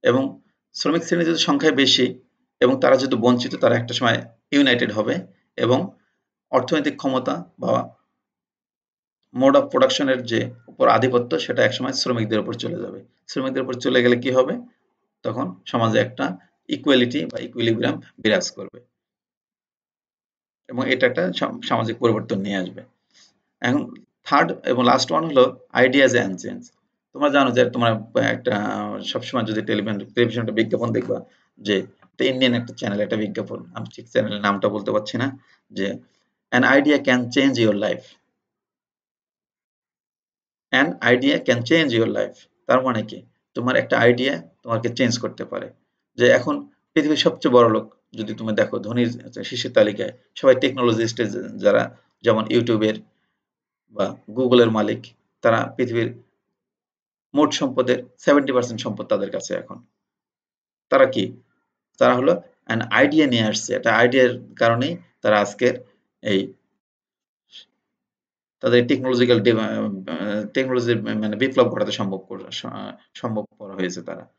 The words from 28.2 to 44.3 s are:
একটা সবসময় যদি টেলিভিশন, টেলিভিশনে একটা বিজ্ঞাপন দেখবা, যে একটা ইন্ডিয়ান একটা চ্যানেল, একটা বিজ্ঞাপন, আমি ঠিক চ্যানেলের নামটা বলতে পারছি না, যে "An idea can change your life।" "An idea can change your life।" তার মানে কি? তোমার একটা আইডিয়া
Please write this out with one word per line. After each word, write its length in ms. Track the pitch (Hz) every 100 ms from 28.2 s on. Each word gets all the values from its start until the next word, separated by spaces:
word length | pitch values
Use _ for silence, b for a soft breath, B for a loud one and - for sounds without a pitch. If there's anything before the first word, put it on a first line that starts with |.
একটা 340 | 113 113 123 107 104 104 104 104 101
সবসময় 380 | - - 127
যদি 180 | 110 107
টেলিভিশন, 380 | 107 107 104 101
টেলিভিশনে 420 | - - 117 120
একটা 120 | 110
বিজ্ঞাপন 400 | 107 110 110 117
দেখবা, 280 | 113 - - - b b _
যে 220 | 104 98
একটা 460 | - _ _ _ 131
ইন্ডিয়ান 280 | 127 131
একটা 200 | 120 117
চ্যানেল, 260 | - 107 101
একটা 160 | 104 110
বিজ্ঞাপন, 500 | 107 107 107 - -
আমি 120 | - 113 -
ঠিক 140 | 120
চ্যানেলের 320 | - 107 104
নামটা 280 | 101 101 104
বলতে 220 | 104 101
পারছি 260 | 107 107 117
না, 200 | - - B B _
যে 220 | - 98 - _ _ _ _ _
"An 120 | 127
idea 340 | 120 135 143 143
can 160 | 135 123 120
change 280 | 139 139 120
your 180 | 110 104
life।" 300 | 104 87 - _ _ _ _ _ _ _ _ _ _ _ _ _ _ _ _ _ _ _ _ _ _ _ _ _ _
"An 140 | 127 139 87 113
idea 220 | 123 135 147 -
can 140 | 120
change 300 | 113 165 151
your 160 | 117 110
life।" 300 | 104 104 - _ _ -
তার 160 | 127
মানে 220 | 131 113
কি? 180 | 104 - - _ _
তোমার 220 | - 120 131
একটা 240 | 113 120
আইডিয়া 440 | 117 123 131